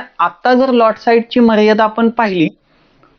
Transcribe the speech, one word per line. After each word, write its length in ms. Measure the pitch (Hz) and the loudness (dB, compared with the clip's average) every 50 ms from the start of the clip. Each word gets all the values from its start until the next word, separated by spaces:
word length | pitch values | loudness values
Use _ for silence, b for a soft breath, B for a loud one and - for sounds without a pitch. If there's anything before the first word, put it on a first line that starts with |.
| - - _ - | -4 -6 _ -4
आता 360 | 170 170 - _ - 247 254 | -4 -4 -4 _ -2 -2 0
जर 160 | 247 262 262 | 0 0 0
लॉट 260 | 247 240 226 220 214 | 0 0 0 0 -2
साईजची 440 | - - 240 233 226 226 - - 254 | -2 -2 0 0 0 0 -2 0 0
मर्यादा 440 | 240 226 220 208 214 214 214 214 220 | 2 2 2 2 2 2 2 2 0
आपण 240 | 214 214 - 233 226 | -2 -2 -2 -2 -2
पाहिली 400 | 233 - 233 208 190 175 156 160 - _ _ b b b b b b b b b b | -2 -2 -4 -2 -2 -2 -4 -4 -6 _ _ b b b b b b b b b b